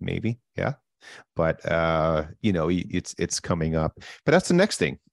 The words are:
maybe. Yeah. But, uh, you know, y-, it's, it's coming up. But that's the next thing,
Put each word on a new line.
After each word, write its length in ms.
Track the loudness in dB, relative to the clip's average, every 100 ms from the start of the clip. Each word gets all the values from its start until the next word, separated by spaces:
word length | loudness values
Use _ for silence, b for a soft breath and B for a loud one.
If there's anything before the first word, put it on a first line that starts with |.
maybe. 360 | -6 -4 -4 -6 _ -4
Yeah. 160 | -4 -4 _ _ B B -10 0
But, 300 | 0 0 -2
uh, 600 | 0 2 2 2 0 -2 -4
you 120 | 0
know, 140 | 2 2
y-, 180 | 0 -2
it's, 240 | -6 -6 -4
it's 220 | -4 -4
coming 360 | -4 -2 0 0
up. 180 | -2 -4 B B
But 100 | 2
that's 140 | 2 4
the 60 |
next 240 | 4 2 2
thing, 220 | -2 -2 _